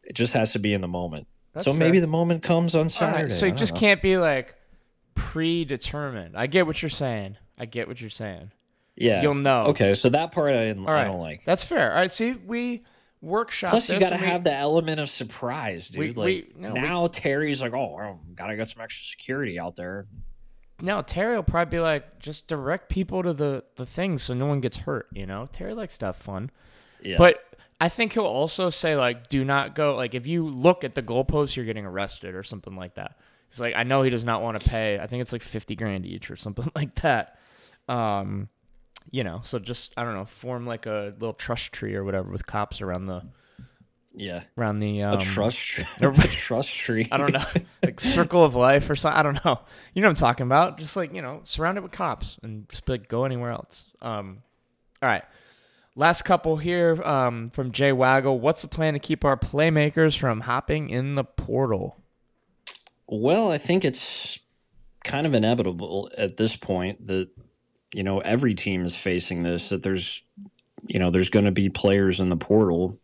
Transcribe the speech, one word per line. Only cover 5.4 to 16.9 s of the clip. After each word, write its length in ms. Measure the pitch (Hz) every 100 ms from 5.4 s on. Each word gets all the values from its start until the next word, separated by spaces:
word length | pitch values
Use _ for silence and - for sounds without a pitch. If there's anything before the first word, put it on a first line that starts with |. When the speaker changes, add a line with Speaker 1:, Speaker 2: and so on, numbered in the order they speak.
| 160 170 156 127 - 147 147 117 85 95
Speaker 2:
I 100 | 127
get 200 | 170 165
what 140 | 156
you're 80 | 160
saying. 480 | - 135 110 98 101 - _
I 80 | 120
get 220 | 120 113
what 120 | 120
you're 100 | 113
saying. 420 | - 110 87 95 _ _ _ _ -
Speaker 1:
Yeah. 240 | 120 101
Speaker 2:
You'll 140 | 147
know. 320 | 139 139 127 110
Speaker 1:
Okay, 280 | - 98
so 140 | 101 127
that 240 | 139 165
part 200 | - 147
I 120 | 127 113
didn't, 200 | 101 95
Speaker 2:
All 80 |
right. 80 | 156
Speaker 1:
I 20 | 113
don't 140 | 92
like. 220 | 82 76
Speaker 2:
That's 200 | - 185
fair. 260 | - 320 127
All 60 | 98
right, 140 | 185
see, 200 | - 226
we 520 | 254 185 233 240 240 _ _ _ _
workshop 480 | 160 202 233 - 185
Speaker 1:
Plus, 180 | 220 233
you 80 | 185
Speaker 2:
this 80 |
Speaker 1:
gotta 100 | 190
Speaker 2:
and 80 | 180
we 60 | 180
Speaker 1:
have 160 | 175
the 100 | 175
element 460 | 139 147 160 160 156
of 100 | 143
surprise, 760 | - 113 - 123 143 117 90 98
dude. 100 | 92
Speaker 2:
we, 140 | 156
Speaker 1:
Like, 140 | 117 107
Speaker 2:
we, 260 | 190 - -
no, 180 | 185
we 60 | 123
Speaker 1:
now 260 | 143